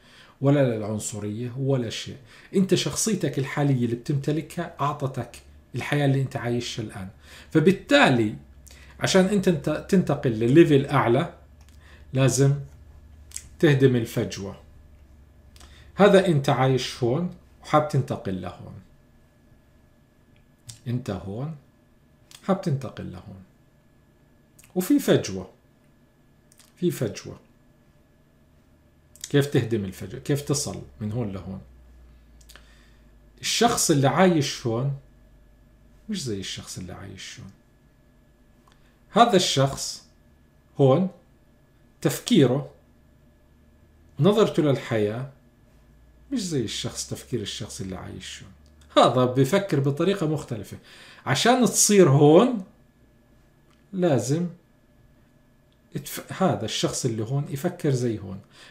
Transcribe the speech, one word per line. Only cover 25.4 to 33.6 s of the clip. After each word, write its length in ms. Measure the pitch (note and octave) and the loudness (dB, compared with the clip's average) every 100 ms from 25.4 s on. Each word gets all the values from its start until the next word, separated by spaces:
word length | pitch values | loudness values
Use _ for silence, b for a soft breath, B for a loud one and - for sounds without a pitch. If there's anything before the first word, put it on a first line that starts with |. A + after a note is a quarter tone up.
| - _ _ _ _ _ _ _ _ _ _ _ _ _ | -12 _ _ _ _ _ _ _ _ _ _ _ _ _
في 140 | F3 | -4
فجوة. 480 | C#3 A2 - G2 F#2+ _ _ _ _ _ _ _ _ _ _ _ _ _ _ _ _ _ _ - | -2 -6 -8 -16 -18 _ _ _ _ _ _ _ _ _ _ _ _ _ _ _ _ _ _ -2
كيف 160 | C#3+ C#3+ | -2 0
تهدم 400 | D3 A2 A2+ F#2+ | 0 0 -4 -4
الفجوة؟ 340 | - G2+ - | -10 -14 -12
كيف 220 | - C#3 | -4 -4
تصل 400 | - C#3 - F#2 - - | -2 -4 -4 -10 -16 -12
من 100 | G#2 | -8
هون 200 | A2+ A2 | -6 -6
لهون؟ 300 | F#2+ F2+ F#2+ - - - - - - _ - - b b b b b b b _ _ | -8 -12 -14 -16 -20 -20 -20 -20 -20 _ -20 -20 b b b b b b b _ _
الشخص 500 | - - | -6 0